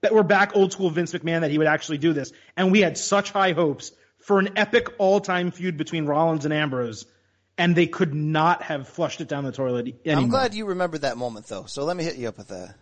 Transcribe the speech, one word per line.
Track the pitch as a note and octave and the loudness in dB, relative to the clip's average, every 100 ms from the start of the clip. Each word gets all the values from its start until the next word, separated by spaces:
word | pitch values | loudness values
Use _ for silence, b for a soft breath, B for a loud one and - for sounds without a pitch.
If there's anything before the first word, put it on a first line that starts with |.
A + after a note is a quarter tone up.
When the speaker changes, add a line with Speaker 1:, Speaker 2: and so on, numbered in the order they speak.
Speaker 1:
that | G#3 | 4
we're | A3 | 4
back | F#3 G3+ G3 G#3 | 4 4 4 4
old | F#3+ | 2
school | - F#3+ | 2 -2
Vince | D#3+ E3+ | 0 -4
McMahon, | E3+ D#3 E3 | -4 -2 0
that | D#3+ | 0
he | D3+ | 2
would | D#3 | 2
actually | D3+ - D3+ | 2 -2 -2
do | D#3+ | 0
this. | D3+ C3 b b - | 0 -4 b b 0
And | F#3 | 4
we | G3+ | 6
had | F#3 C3 | 4 0
such | - G3+ G3+ | 0 0 0
high | G3+ F#3+ | 0 0
hopes | E3 E3 C#3 - b b b | 2 0 -2 -10 b b b
for | - G3+ | 0 2
an | G3 G3+ | 2 0
epic | G#3+ A#3+ A#3 - | 2 2 0 -2
all-time | F#3+ G3+ G3+ F3+ F3 | 2 2 2 -2 -2
feud | - F3+ D#3 | -4 -6 -4
between | D#3 E3+ D3+ | -4 -2 0
Rollins | D3 E3 D#3+ D3 | 2 2 0 -2
and | |
Ambrose, | D3+ D3+ C3 A#2+ A2 - _ _ _ _ - | -2 -2 -2 -6 -8 -16 _ _ _ _ 0
and | F3 E3+ | 2 4
they | E3+ | 2
could | - F#3 | 2 -2
not | D3 D3+ D#3 D#3+ F3 | 0 -2 2 2 2
have | - D3+ C3+ | -2 -8 -8
flushed | - D#3+ - | -6 -6 -4
it | D#3+ | -8
down | C#3+ | -6
the | C#3 | -6
toilet | C3 C3 B2 A#2+ | -4 -2 -2 -4
e-, | A#2+ - | -8 -2
anymore. | D3 | 0
Speaker 2:
I'm | B2+ | 2
glad | C4 B3+ | 2 0
you | G#3 G#3+ | -4 -6
remembered | F3+ F3+ D#3 | -4 -4 -4
that | C#3 A#2+ | -6 -4
moment, | B2 G#2+ - | -8 -8 -12
though. | G2+ - | -12 -10
So | - C#3+ | -8 -6
let | F3+ | -4
me | |
hit | E3 - | -6 -6
you | A#2 | -10
up | G#2 | -10
with | G2+ | -14
that. | F#2+ F2+ G2+ | -14 -14 -20